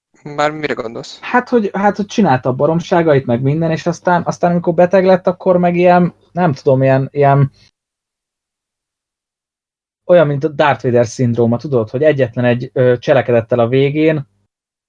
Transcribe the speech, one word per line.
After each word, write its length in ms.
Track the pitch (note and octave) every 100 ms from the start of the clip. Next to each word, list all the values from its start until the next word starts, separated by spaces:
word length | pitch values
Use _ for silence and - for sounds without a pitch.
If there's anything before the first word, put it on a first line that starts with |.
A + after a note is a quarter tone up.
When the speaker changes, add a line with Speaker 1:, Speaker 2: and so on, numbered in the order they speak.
| _ _
Speaker 1:
Már 280 | D3+ D3 D3
mire 220 | D#3 D3
gondolsz? 460 | A#2+ A#2 A#2+ C#3 -
Speaker 2:
Hát, 280 | - B3 A#3+
hogy, 200 | A#3+ G3+
hát, 220 | F#3 G3+ G3
hogy 100 | G3+
csinálta 440 | - F#3+ B2+ C#3
a 40 | C3
baromságait, 680 | D3 E3 E3+ F3+ E3 C#3 C3+
meg 160 | A#2+
minden, 300 | C3+ D3+ E3
és 140 | D#3+ -
aztán, 380 | E3 - F3 D#3+
aztán 260 | D3+ F3
amikor 220 | F3 E3+
beteg 320 | E3+ F3+ G3 F#3
lett, 220 | F#3 F#3+
akkor 300 | F3+ - F3+
meg 180 | F3 F3
ilyen, 380 | F3+ F3+ F3 - _
nem 220 | E3+ F3+
tudom, 300 | C3+ - C3
ilyen, 260 | C3+ C3+ C3+
ilyen 400 | C#3+ C#3 C#3 C#3 _ _ _ _ _ _ _ _ _ _ _ _ _ _ _ _ _ _ _ _ _ _ _ _ _ -
olyan, 220 | F3 D3
mint 160 | C#3+
a 40 | D#3
Darth 360 | D3 D3+ C3
Vader 220 | C3 A#2+ A#2+
szindróma, 520 | - B2+ A#2 A#2 A#2
tudod, 320 | D#3+ C3 A2
hogy 140 | B2+
egyetlen 420 | D3+ C#3+ A#2+ B2+ B2
egy, 240 | A#2+ C3
ö, 240 | - B2 B2
cselekedettel 600 | - C3+ A#2 A#2 A2+ B2
a 80 | A#2
végén 600 | C3 C#3 D3+ D#3 D#3 C#3 _ _ _ _ _